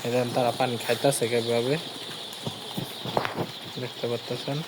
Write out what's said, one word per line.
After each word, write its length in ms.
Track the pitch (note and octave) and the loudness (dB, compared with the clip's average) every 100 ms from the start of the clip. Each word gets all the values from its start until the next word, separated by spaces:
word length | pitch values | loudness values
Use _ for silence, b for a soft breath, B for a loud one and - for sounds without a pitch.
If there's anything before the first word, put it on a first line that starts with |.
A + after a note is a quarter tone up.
এই 60 | B2 | 2
দেখেন 180 | B2 B2 C#3 | 2 4 4
তারা 140 | A#2+ A#2 | 4 4
পানি 160 | B2+ A#2 | 0 2
খাইতেছে 400 | - A#2 C#3 C#3+ A2+ | 0 4 4 4 2
কীভাবে, 440 | A#2+ A#2 A#2 B2 D#3 - - - - - - - - - - - - B2 - - - - - - - | 2 4 2 4 0 -2 -10 -10 -10 -10 -6 -6 -6 -6 -6 -6 -6 0 0 0 -2 -4 -6 -10 -6
দেখতে 220 | B2 - A#2 | -6 -4 -2
পারতেছেন। 480 | A#2 - A#2+ - C#3+ | -2 -2 -4 -2 -2